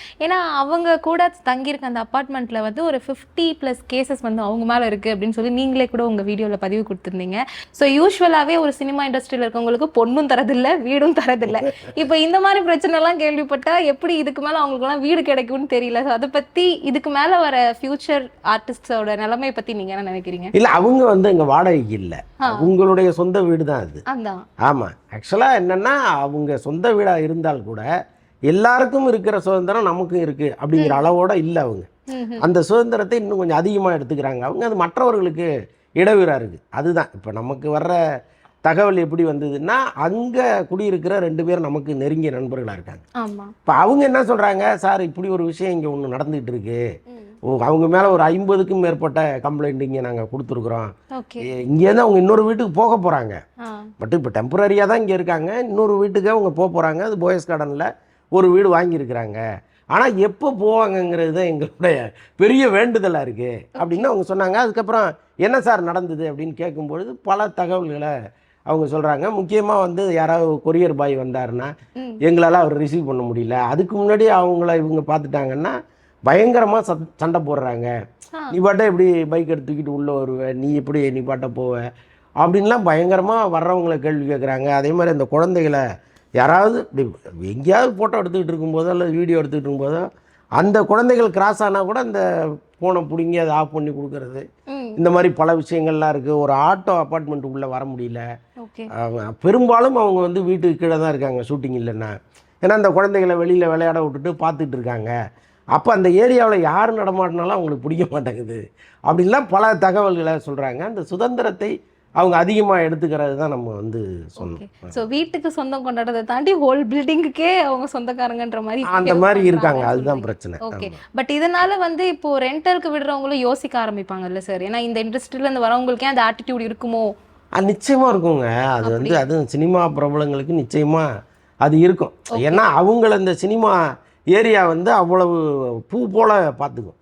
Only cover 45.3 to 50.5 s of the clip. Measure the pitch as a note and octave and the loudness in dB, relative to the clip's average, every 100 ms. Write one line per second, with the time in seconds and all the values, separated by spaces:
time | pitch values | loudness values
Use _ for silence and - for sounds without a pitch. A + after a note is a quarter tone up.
45.3 | F#3 E3+ D#3+ F#3+ E3+ D3+ C#3+ C#3 B2+ D3 | -2 -2 -4 -4 -2 -4 -4 -6 -6 -6
46.3 | D3+ A#2+ A#2+ G#2 A#2 A#2+ D#2 - - - | -6 -6 -8 -6 -6 -6 -8 -18 -20 -20
47.3 | - B2 C3 A#2+ D#3+ E3 F#3 G3 F3+ D#3+ | -10 -4 -2 2 2 4 4 4 4 4
48.3 | F3+ G3 G3 F#3 F#3+ F3 D#3 D#3+ D3+ D#3 | 2 2 2 2 0 0 0 -2 0 -2
49.3 | C3+ C#3 D3 D3 C3+ C3+ C3 B2 A#2+ A2 | -2 -4 -2 -4 -2 -4 -4 -4 -6 -6
50.3 | C3 B2+ | -8 -6